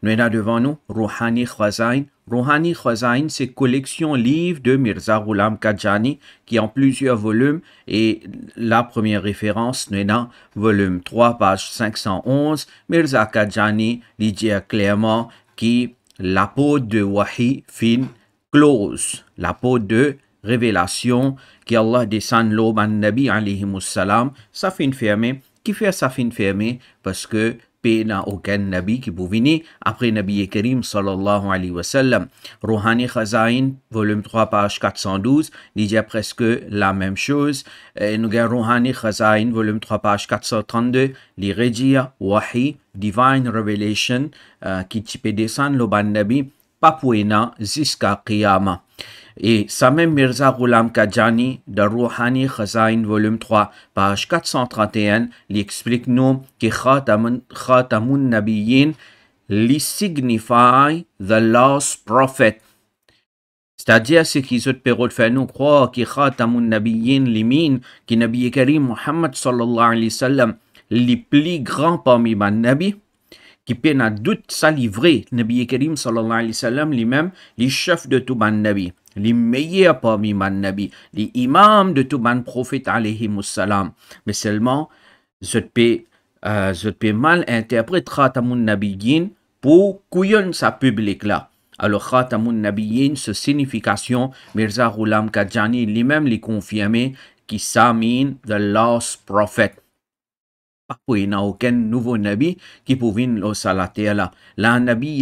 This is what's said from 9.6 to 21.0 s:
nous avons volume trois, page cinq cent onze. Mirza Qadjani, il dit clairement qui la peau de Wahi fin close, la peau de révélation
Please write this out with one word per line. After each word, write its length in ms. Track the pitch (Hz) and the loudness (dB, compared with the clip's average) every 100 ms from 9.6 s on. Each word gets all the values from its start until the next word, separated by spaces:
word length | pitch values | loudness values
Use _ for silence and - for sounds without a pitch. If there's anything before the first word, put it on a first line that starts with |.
| 117 131 - | -4 -6 -6
nous 80 | 98 | -4
avons 300 | 101 110 120 - _ - | 0 0 -2 -10 _ -2
volume 460 | 107 101 95 90 | 2 2 2 -2
trois, 340 | - 110 120 120 | -4 2 2 4
page 340 | 98 98 - | 0 0 -4
cinq 280 | - 110 110 | -6 -6 -6
cent 240 | 110 92 | -6 -6
onze. 420 | - 135 147 151 - - - | -2 0 0 -4 -8 -18 -2
Mirza 380 | 170 156 131 107 | 0 2 2 2
Qadjani, 760 | 113 104 110 107 107 110 120 - - | 0 -2 0 0 0 -2 -4 -10 -4
il 140 | 110 | -4
dit 200 | 98 110 101 - | -2 -2 -2 -2
clairement 600 | 110 101 101 110 110 120 - _ | -2 0 2 2 0 -2 -12 _
qui 420 | - 113 120 123 - _ - | -4 0 0 -2 -8 _ -8
la 280 | 92 95 98 | -2 0 0
peau 320 | - 147 147 | 0 0 0
de 240 | 113 107 | 0 0
Wahi 640 | 101 101 101 - 120 139 - | 0 0 -2 0 0 -2 -6
fin 400 | - 113 117 131 - _ _ _ | -2 0 2 -2 -10 _ _ _
close, 720 | 147 147 127 98 60 - - - - | 4 6 4 0 -6 -8 -10 -16 -8
la 160 | 85 | -6
peau 260 | - 123 123 | -2 0 0
de 380 | 98 113 143 135 _ _ | 2 2 2 -2 _ _
révélation 920 | 101 120 117 98 92 - | -4 0 0 0 -2 -4